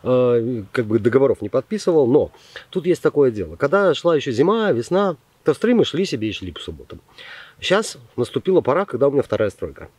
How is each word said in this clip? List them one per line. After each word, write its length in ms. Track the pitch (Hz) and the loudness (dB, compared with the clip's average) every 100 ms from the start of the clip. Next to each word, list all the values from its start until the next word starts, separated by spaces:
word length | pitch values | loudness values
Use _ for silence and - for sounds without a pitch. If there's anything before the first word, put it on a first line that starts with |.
Э, 600 | 127 127 123 120 117 120 95 | 2 2 4 2 0 -6 -6
как 140 | - 107 | -6 0
бы 140 | 110 | 0
договоров 420 | 107 123 135 104 | 2 4 2 0
не 80 | 104 | -2
подписывал. 560 | 135 - 214 - 160 123 | -4 -4 -4 0 2 4
Но 260 | 139 101 - - - - | 2 0 -8 -20 -20 -10
тут 160 | 185 165 | -6 -2
есть 160 | 160 | 0
такое 300 | 151 143 135 | 0 2 2
дело. 240 | 107 85 85 | 0 -10 -4
Когда 360 | 143 190 196 147 | 0 2 2 2
шла 200 | 170 156 | 0 0
ещё 160 | 139 | -2
зима, 400 | 113 160 226 214 | 0 2 2 0
весна, 440 | 120 117 180 202 156 _ _ | -2 0 0 0 -4 _ _
то 120 | - 143 | -2 0
стримы 280 | 220 240 | 2 2
шли 220 | 143 143 196 | 2 -2 -4
себе 240 | 131 107 | -4 -6
и 20 | |
шли 200 | 95 90 | -6 -12
по 80 | 78 | -12
субботам. 420 | - 80 - - _ - - - - _ | -16 -16 -18 -20 _ -20 -20 -20 -20 _
Щас 380 | - 190 214 - 117 - | -2 -2 -2 -12 -14 -6
наступила 440 | 120 135 - 180 | -4 -4 0 2
пора, 240 | 123 151 202 | 2 -2 -2
когда 220 | 117 139 | 0 2
у 40 | |
меня 120 | 139 | 2
вторая 260 | - 107 107 | -2 -2 -2
стройка. 400 | - 80 69 - | -4 -14 -14 -20